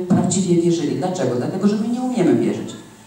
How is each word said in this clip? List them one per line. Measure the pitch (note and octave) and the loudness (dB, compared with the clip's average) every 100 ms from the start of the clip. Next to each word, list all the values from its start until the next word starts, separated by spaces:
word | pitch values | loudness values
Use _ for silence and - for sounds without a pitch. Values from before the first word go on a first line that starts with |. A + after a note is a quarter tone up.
| - | 2
prawdziwie | F3 - G3 F3 E3+ | 2 2 0 2 2
wierzyli. | E3+ E3 D3 B2+ | 2 2 0 -2
Dlaczego? | F3+ F#3 A#2+ A#2+ | -2 -2 -2 -2
Dlatego, | - F#3+ G3+ | -4 0 0
że | G#3+ | 0
my | A#3+ | -2
nie | B3 | -2
umiemy | B3+ A#3+ - A#2 | -2 0 2 2
wierzyć. | - - - - - - | 2 -2 -6 -12 -18 -20